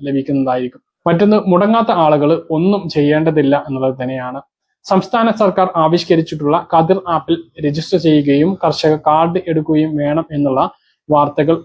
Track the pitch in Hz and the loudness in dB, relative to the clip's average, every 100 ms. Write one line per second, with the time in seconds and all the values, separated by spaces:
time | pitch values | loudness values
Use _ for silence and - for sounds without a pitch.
0 | 143 139 135 139 131 127 123 - _ _ | -6 -4 -2 -2 -2 -2 -6 -10 _ _
1 | 170 170 208 214 190 175 208 226 226 180 | -2 2 2 2 2 2 2 2 0 2
2 | 156 151 147 165 - 160 185 202 170 151 | 2 2 2 0 -2 -2 0 0 -2 0
3 | 143 151 165 151 139 143 147 131 131 131 | 2 2 2 0 2 0 -2 -4 -4 -4
4 | 127 131 127 135 - _ _ _ - 190 | -8 -8 -10 -12 -16 _ _ _ -2 -2
5 | 185 233 226 220 202 190 185 165 160 175 | 0 0 0 0 0 0 -2 0 0 0
6 | - 165 160 156 143 165 - 165 165 190 | 2 0 0 -4 -2 -2 0 0 2 0
7 | 180 160 165 165 - - 151 151 - 175 | 0 -4 -2 -6 -6 -6 -6 -4 -4 0
8 | 160 151 143 139 170 190 160 - 156 151 | 2 2 2 2 2 0 -2 0 0 0
9 | 151 156 170 175 175 156 151 151 156 151 | 2 2 2 -2 -2 -4 0 0 0 -2
10 | 147 156 156 147 143 131 185 - _ _ | -2 -2 -4 -2 0 0 -2 -6 _ _
11 | - 147 147 - 151 165 | 0 0 2 0 0 0